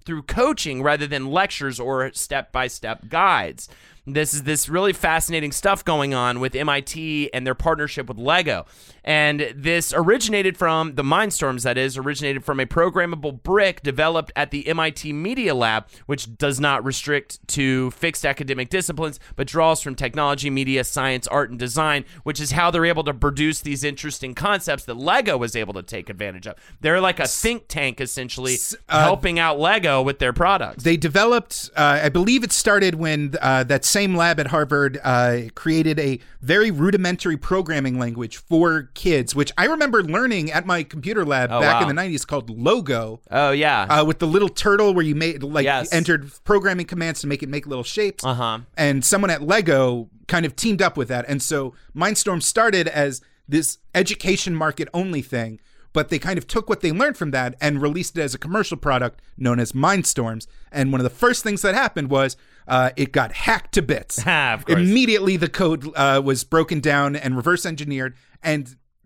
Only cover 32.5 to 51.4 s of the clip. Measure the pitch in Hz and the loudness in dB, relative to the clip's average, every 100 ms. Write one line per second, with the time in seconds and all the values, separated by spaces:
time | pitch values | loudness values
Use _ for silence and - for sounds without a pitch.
32.5 | - 220 202 190 160 165 151 147 147 131 | 0 4 4 4 0 -2 -2 -2 -2 2
33.5 | 131 127 135 - 202 196 180 170 165 139 | 2 2 0 2 2 2 2 2 2 0
34.5 | 160 147 143 139 131 131 123 123 120 113 | 0 2 2 2 0 0 2 4 0 -4
35.5 | - 160 160 160 151 143 123 - - 123 | -6 0 2 2 2 -2 -4 -8 -12 2
36.5 | 185 220 151 175 202 180 180 180 151 - | 4 4 4 2 4 0 -2 -2 -2 0
37.5 | 190 165 151 135 127 120 117 117 - - | 0 0 -2 -2 -2 -2 -4 -8 -10 0
38.5 | 165 170 160 127 - 180 151 120 139 143 | 4 4 2 -4 -4 0 2 0 0 0
39.5 | - 214 320 294 226 165 180 254 202 156 | 2 0 2 2 2 2 0 0 0 0
40.5 | 151 175 175 143 156 160 220 160 135 123 | -2 0 -2 -2 -8 -4 -2 0 0 2
41.5 | 120 147 117 107 143 185 147 - 143 113 | 2 4 4 2 0 -2 -4 -4 -6 -6
42.5 | 110 135 240 147 120 110 113 _ 123 143 | -2 2 2 0 -2 -4 -10 _ 0 2
43.5 | 143 151 123 98 151 156 156 165 180 202 | 2 2 2 4 4 4 2 2 4 2
44.5 | - 208 202 208 180 156 147 165 143 139 | 0 2 4 4 4 2 0 -2 -4 -4
45.5 | 151 139 135 - 170 165 160 139 - - | 0 2 0 0 0 2 0 -2 -10 2
46.5 | 208 190 180 165 175 165 151 147 143 139 | 2 4 -2 -4 -4 -4 -4 -4 -4 -4
47.5 | 143 147 131 120 - 202 - 135 120 117 | -6 -6 -8 -4 -2 -2 0 -2 -2 -2
48.5 | 110 120 - 147 139 123 202 196 156 147 | -4 -8 0 2 2 2 2 2 0 2
49.5 | 214 170 135 131 120 117 - - 175 165 | 2 4 4 4 0 -6 -16 -2 0 0
50.5 | - 226 190 185 - 123 123 120 139 | -2 0 2 2 0 -4 -4 -2 -4